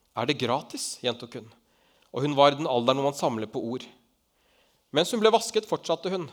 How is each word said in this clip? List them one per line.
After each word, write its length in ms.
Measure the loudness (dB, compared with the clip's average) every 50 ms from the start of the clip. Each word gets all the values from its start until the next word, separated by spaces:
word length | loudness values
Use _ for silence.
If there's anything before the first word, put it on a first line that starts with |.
| _ _ -8
«Er 120 | -4 -2 -2
det 100 | -2 -2
gratis?» 560 | -2 -2 -2 -2 -4 -8 -10 -10 -8 -10 -8 -6
gjentok 360 | -4 -6 -6 -6 -10 -14 -14
hun. 100 | -14 -16 -18 -20 _ _ _ _ _ _ _ _ _ _ _ -6
Og 120 | -4 -2
hun 100 | 0 4
var 160 | 6 6 6 6
i 40 |
den 120 | 4 -2 0
alderen 320 | 0 2 2 2 2 4
hvor 80 | 2 0
man 60 | 0
samler 320 | 0 0 0 0 -2 -4 -6
på 120 | -6 -6
ord. 240 | -6 -6 -6 -8 -10 -12 -20 _ _ _ _ _ _ _ _ _ _ _ _ _ _ _ _ _ _ _ 0
Mens 200 | 0 0 0 2
hun 80 | 2
ble 80 | 4 4 4
vasket, 360 | 4 2 0 -4 -4 -2 -2
fortsatte 400 | -4 -4 -2 -2 -4 -2 -4 -4 -4
hun. 120 | -6 -6 -10